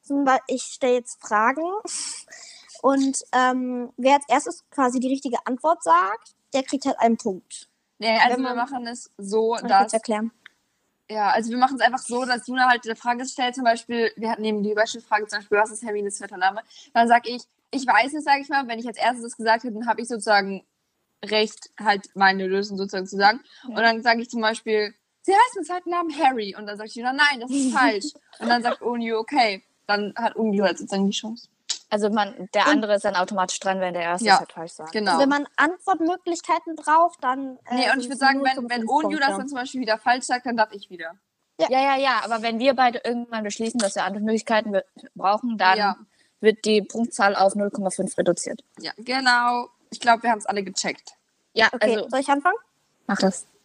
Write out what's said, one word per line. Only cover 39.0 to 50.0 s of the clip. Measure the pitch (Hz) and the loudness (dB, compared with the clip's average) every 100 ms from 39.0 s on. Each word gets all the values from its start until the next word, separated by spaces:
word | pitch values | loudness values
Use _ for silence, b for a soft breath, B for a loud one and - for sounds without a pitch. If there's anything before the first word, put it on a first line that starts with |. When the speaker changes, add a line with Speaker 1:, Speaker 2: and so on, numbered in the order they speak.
Speaker 1:
fünf | |
Speaker 2:
Onyu | 311 302 | 0 0
das | 277 | 0
Speaker 1:
Punkte. | 196 | 0
Speaker 2:
dann | 262 | -6
zum | 269 | -8
Beispiel | 262 254 | -8 -6
wieder | 220 220 | -2 0
falsch | 240 247 | 2 0
sagt, | 247 247 247 | 0 -4 -2
dann | 233 | 0
darf | 214 | 0
ich | 202 - | -2 -18
wieder. | 175 165 - _ _ _ - | -14 -14 -14 _ _ _ -2
Speaker 1:
Ja. | 320 | 2
Speaker 3:
Ja, | 262 | 2
ja, | 277 269 | 2 2
ja, | 269 226 | 2 0
aber | 196 226 | -2 -4
wenn | 226 226 | -2 2
wir | 262 | 2
beide | 254 247 233 | 4 2 2
irgendwann | 233 240 240 226 | -4 -6 -6 -6
beschließen, | 208 - 226 240 | -6 -4 -4 -2
dass | 202 | -2
wir | 202 | -2
Antwortmöglichkeiten | 180 196 214 220 - 220 220 | -4 -2 0 0 2 0 2
be-, | 196 - - - | -4 -4 -20 -20
brauchen, | - 185 214 247 214 | -4 0 0 -2 2
dann | 185 190 | 2 4
Speaker 2:
Ja. | 202 185 - _ _ _ | 0 -2 -14 _ _ _
Speaker 3:
wird | 214 214 | 2 2
die | 214 214 | 2 2
Punktzahl | 196 220 233 - 202 196 | 0 -4 -4 2 2 4
auf | 196 208 | 2 4
null | 202 | -4
Komma | - 190 | -2 -4
fünf | - 190 - | -4 -6 -2
reduziert. | 180 170 - - _ - | 0 0 -4 -10 _ -16
Speaker 2:
Ja, | - - | -14 -12
genau. | 240 262 254 240 240 240 240 _ _ | -6 0 2 2 2 -2 -6 _ _
Ich | - | -2